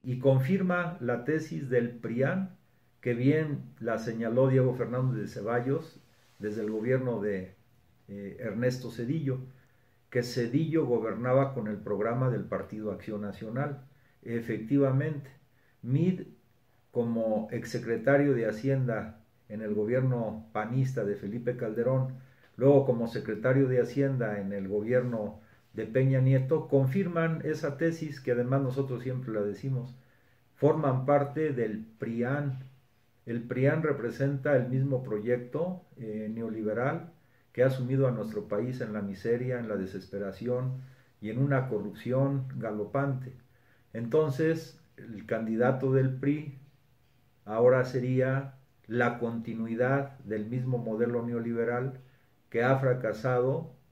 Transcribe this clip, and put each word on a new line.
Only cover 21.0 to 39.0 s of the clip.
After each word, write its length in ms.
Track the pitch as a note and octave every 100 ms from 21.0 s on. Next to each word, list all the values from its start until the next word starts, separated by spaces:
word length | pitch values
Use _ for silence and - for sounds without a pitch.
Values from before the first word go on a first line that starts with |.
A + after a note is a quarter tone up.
de 100 | G2+
Felipe 400 | G2+ G2 A2 B2
Calderón, 600 | B2 A2+ G#2+ A#2 C3 C3 - - _ _ -
luego 280 | C3+ C#3
como 220 | C3 A#2 A2+
secretario 600 | A2 G#2+ G#2 B2 C3+ C3
de 120 | B2+
Hacienda 640 | A2+ C#3 C#3 C3 A2 G2+
en 100 | G2
el 160 | G2+ F#2+
gobierno 720 | G#2 A2 B2+ B2 A2+ G#2 - - - _
de 120 | A2
Peña 340 | G#2+ B2+ C3+ C3
Nieto, 480 | C3 C3 C3 D#3 -
confirman 720 | C#3 C3 G3 F3 E3+ E3 D#3
esa 320 | D3 D3+ D#3 C#3
tesis 420 | E3 E3 D#3 C3+
que 120 | -
además 320 | A#2+ B2 C#3
nosotros 400 | C3+ C3+ C3 A#2+
siempre 280 | B2+ B2+ A#2
la 100 | G#2+
decimos. 540 | G#2 F#2+ C3+ C3 - - _ _ _ _ _
Forman 500 | _ C#3+ E3 C#3+ B2+
parte 480 | C3 C#3+ C#3 D#3 D#3
del 320 | B2 A2 G#2+ - -
prian. 680 | A#2 A#2 A#2+ C#3+ C#3+ C3 - _ _ _ _ _
El 180 | - A#2
prian 400 | - B2+ C3+ D#3
representa 760 | D#3 C3+ A#2 - C#3 C#3 D3 C3+
el 100 | A#2+
mismo 360 | C3 C#3 B2+
proyecto, 840 | A2+ G#2 A2 B2 B2 D3 F3+ F3+ - -
eh, 320 | A2 G#2+ G#2+
neoliberal 800 | A2+ A#2 A2 G#2+ G#2+ C3+ E3 - - _ _ _
que 100 | -
ha 60 | C3
sumido 380 | C3 B2+ C3+ C3
a 40 |
nuestro 360 | A2 G2+ G#2 F#2
país 340 | G#2 B2 B2+
en 100 | A2+
la 100 | G#2